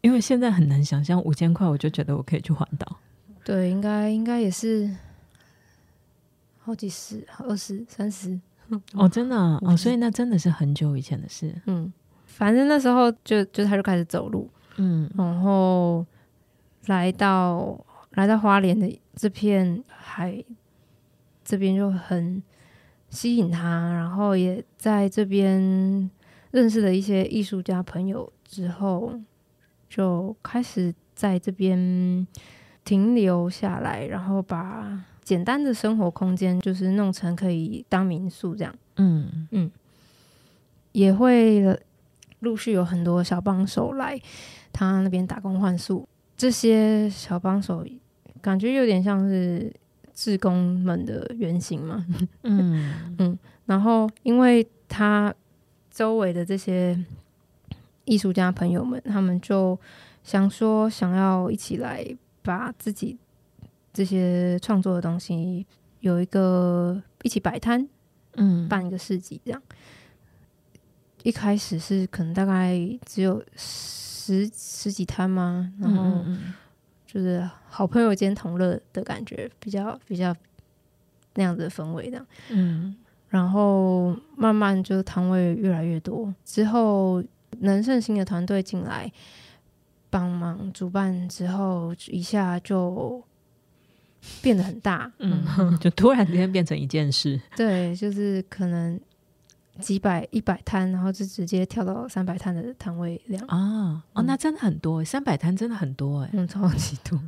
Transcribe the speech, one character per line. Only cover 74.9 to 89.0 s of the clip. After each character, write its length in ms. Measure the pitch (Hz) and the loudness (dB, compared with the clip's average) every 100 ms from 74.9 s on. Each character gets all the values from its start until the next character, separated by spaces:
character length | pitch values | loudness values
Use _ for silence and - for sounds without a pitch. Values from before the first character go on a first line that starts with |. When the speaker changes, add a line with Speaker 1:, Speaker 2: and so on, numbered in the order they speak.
Speaker 2:
几 140 | 202 180 | -6 -6
摊 240 | - 185 | -2 0
嘛， 420 | 185 175 175 185 196 | 0 0 -2 -6 -2
然 100 | 202 | 0
后 140 | 190 | 2
Speaker 1:
嗯， 100 | 185 | 2
嗯， 100 | 180 170 | 0 -2
嗯。 260 | 180 175 - _ _ _ _ _ | -6 -8 -14 _ _ _ _ _
Speaker 2:
就 160 | 202 | -4
是 260 | 185 180 180 - - | -2 -2 -4 -10 -20
好 160 | - 196 | -4 0
朋 160 | 240 | 2
友 120 | 226 | 2
间 200 | 196 196 | 2 0
同 240 | 202 165 175 | -2 -6 -2
乐 200 | 180 175 _ | 0 -2 _
的 100 | - | -10
感 200 | - 208 220 | -8 -10 -10
觉， 240 | - 247 _ | -10 -12 _
比 100 | 220 | -8
较， 280 | 196 202 262 _ | -6 -6 -10 _
比 100 | 180 | -2
较 180 | 180 170 _ _ _ _ _ _ _ _ _ - | -2 -2 _ _ _ _ _ _ _ _ _ -2
那 80 | |
样 120 | 185 175 | -2 0
子 60 | |
的 80 | 165 | -6
氛 240 | - 160 | -6 -8
围 160 | 165 - | -8 -10
这 60 | 247 | -12
样。 100 | 262 - - | -16 -20 -4
Speaker 1:
嗯。 460 | 214 180 160 185 208 _ _ _ | 0 2 0 -6 -10 _ _ _
Speaker 2:
然 220 | 190 180 | 0 2
后 640 | 196 208 196 190 185 180 175 - 285 | 2 4 4 4 2 2 -2 -8 0
慢 180 | 220 | 2
慢 300 | 214 208 190 | 4 2 0
就 180 | 185 190 | 0 -2
摊 280 | 190 - 180 | -2 -2 0
位 260 | 185 175 170 | 2 2 0
越 140 | 196 | 0
来 140 | 170 | 0
越 160 | 165 160 | 0 -4
多， 340 | 160 220 208 185 | -4 -6 -6 -10
之 220 | - - 214 | -6 -2 2
后 580 | 240 226 202 190 180 - _ _ 247 | 2 2 4 2 0 -4 _ _ -2
能 220 | 196 196 | 2 2
盛 200 | 226 254 | 2 0
兴 140 | 220 208 | 0 -2
的 100 | 190 | 0
团 200 | 180 180 | -2 0
队 160 | 202 | -2
进 220 | 190 180 | -2 -6
来 280 | 175 - | -6 -8